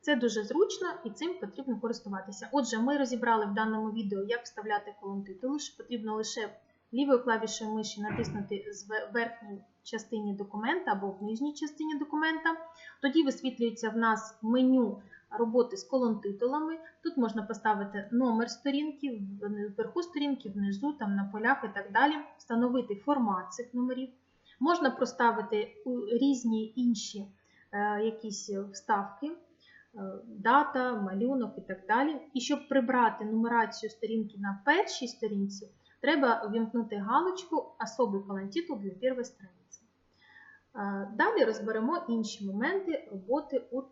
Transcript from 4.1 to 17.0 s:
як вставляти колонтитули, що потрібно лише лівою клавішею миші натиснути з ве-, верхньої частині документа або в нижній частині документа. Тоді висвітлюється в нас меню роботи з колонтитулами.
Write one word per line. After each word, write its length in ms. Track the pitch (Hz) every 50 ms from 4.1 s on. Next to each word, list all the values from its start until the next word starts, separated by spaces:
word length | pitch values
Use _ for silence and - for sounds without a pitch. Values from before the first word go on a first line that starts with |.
| 202 190 196
як 200 | 208 233 240 240
вставляти 520 | - - - 208 214 214 208 202 208 208 -
колонтитули, 580 | - 196 196 196 196 196 190 - - 262 285 294
що 180 | - - - _
потрібно 380 | - - 240 233 214 220 214
лише 340 | 214 220 214 - 247 214 202 - - _ _ _ _ _ _ -
лівою 300 | 240 285 277 269 247 247
клавішею 480 | 247 226 220 220 214 - - 233 214
миші 300 | 220 220 214 214 - 214
натиснути 640 | 208 214 208 - 233 - - 202 202 - 208 196 - 415
з 160 | 403 - - 202
ве-, 200 | 214 220 - - 196
верхньої 480 | 233 233 233 226 - 220 202 202 196 - _ _ _ _
частині 500 | - - 220 214 - - 214 214 208 202
документа 580 | 196 202 202 - 208 220 247 320 370 - 269
або 160 | 214 196 196 196
в 160 | 190 - 208
нижній 300 | 208 220 226 277 294 294
частині 420 | - 311 294 - - 311 311 311
документа. 640 | 277 294 - - 302 311 320 320 311 - 320 320 320 - - - - - - - _
Тоді 220 | - 269 269 330 320
висвітлюється 680 | 269 247 - - 262 247 - 233 233 220 - - 220
в 80 | 214 226
нас 400 | 226 220 220 208 - - - _
меню 600 | - 220 240 254 254 254 262 262 240 202 - - - - - - _ _ - 220
роботи 400 | 233 226 226 247 233 - - -
з 60 | -
колонтитулами. 920 | - - 262 247 233 220 202 - 202 196 202 240 247 269 302 311 311 320 320 320 - _ _